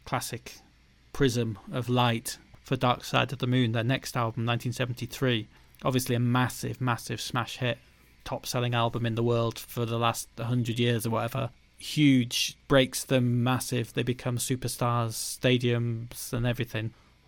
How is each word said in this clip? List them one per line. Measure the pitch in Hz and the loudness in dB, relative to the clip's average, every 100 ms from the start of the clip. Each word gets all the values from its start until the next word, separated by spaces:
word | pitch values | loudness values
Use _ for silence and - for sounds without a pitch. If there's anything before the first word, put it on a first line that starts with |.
| - | -6
classic | 123 - - - - - _ _ _ _ | -4 -4 -10 -14 -20 -20 _ _ _ _
prism | - 135 117 113 104 - | 2 2 2 -2 -6 -8
of | 127 120 | -6 0
light | 123 120 113 - - - - | 2 4 2 -4 -10 -14 -14
for | - 131 | -4 0
Dark | 123 123 | 2 0
Side | - 127 123 | 0 0 0
of | 127 | -2
the | 123 | 0
Moon, | 127 117 | 2 2
their | 113 | 2
next | 117 131 - 127 | 0 0 -2 -2
album, | 113 117 | -2 -2
nineteen | 117 117 123 | -2 -2 -2
seventy-three. | 117 120 120 117 - 131 113 107 - - - | -4 -4 -4 -8 -2 2 0 -2 -16 -20 -4
Obviously | - 127 127 120 | 0 0 2 2
a | |
massive, | 120 127 123 - 123 117 | 2 2 0 -2 -6 -2
massive | 127 120 - 113 | -2 -2 -4 -8
smash | - 123 110 - | -4 -4 -4 -4
hit, | 123 117 - _ - - | -4 -4 -8 _ -20 -16
top-selling | - 127 - 127 120 | -10 -8 -4 -2 0
album | 120 117 120 117 | 2 0 0 -2
in | |
the | 113 | 0
world | 120 117 117 - | 2 2 0 -4
for | - 120 117 | -8 -4 -2
the | 117 | 0
last | 117 - - - | 0 -2 -8 -8
hundred | 120 123 117 117 | -2 0 0 2
years | 120 117 113 | 2 2 0
or | |
whatever. | 113 117 127 117 - _ - | -2 -2 -4 -6 -8 _ -16
Huge, | - 156 143 131 120 - - - - | -4 4 6 6 4 -2 -4 -4 4
breaks | 139 131 - | 4 4 0
them | - 131 123 120 | 0 2 4 2
massive, | 123 127 - 123 117 | 2 0 0 -4 -2
they | - | -4
become | 127 123 127 120 | -2 -2 -2 -2
superstars, | - 127 120 - 123 120 113 | -2 -2 -4 -2 0 0 0
stadiums | - - - 127 123 120 117 117 113 117 - - | -4 -8 0 4 4 4 2 0 -4 -8 -10 -6
and | 120 120 | -2 0
everything. | 120 113 110 113 - - _ | 0 -4 -4 -6 -8 -20 _